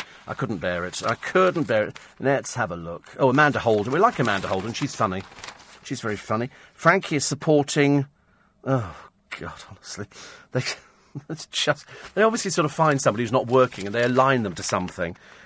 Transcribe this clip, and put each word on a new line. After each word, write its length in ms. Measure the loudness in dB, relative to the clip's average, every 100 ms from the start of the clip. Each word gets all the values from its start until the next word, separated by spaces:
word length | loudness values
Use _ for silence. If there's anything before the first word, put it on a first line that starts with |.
| -8 -16 -12
I 80 | -6
couldn't 220 | -4 -2
bear 280 | -2 -4 -4
it. 160 | -4
I 120 | -4 -4
couldn't 480 | 0 2 2 2
bear 220 | 0 0 0
it. 140 | -8 -20 -4
Let's 340 | 0 0 -2
have 180 | -4 -4
a 40 | -6
look. 400 | -10 -12 -14 2
Oh, 120 | 4
Amanda 280 | 6 4 4
Holden. 340 | 2 2 2
We 60 | 2
like 220 | 2 2
Amanda 280 | 0 0 -2
Holden. 260 | -4 -4
She's 220 | -4 -6 -2
funny. 280 | -2 -2 -10 -16 -18 -18 -20 -20
She's 180 | -12 -8
very 160 | -6 -8
funny. 340 | -4 -4 -4 -10 -20 0
Frankie 400 | 2 2 0 -2
is 100 | -2
supporting, 800 | -2 2 2 2 2 4 4 0 _ _ _ _ _
oh, 320 | -2 -2 -2 -12 -20 _ -18 -12
God, 240 | -12 -14 -20
honestly. 340 | -20 -14 -12 -12 -14 -20 -20 -6
They, 100 | -4 -4 -8 _ _
<laughs> 340 | _ -16 -12
it's 160 | -12 -6
just, 360 | -2 0 -2 -6 -20 -8
they 80 | 2
obviously 300 | 2 2 -2
sort 140 | 0 0
of 60 |
find 300 | 2 2 4
somebody 220 | 2 2
who's 80 | 0
not 160 | 0 4
working 400 | 4 4 0 -4
and 80 | 0
they 80 |
align 400 | 2 4 4 4
them 100 | 0
to 80 | -4
something. 560 | -2 -2 -2 -6 -6 -6 -20 -20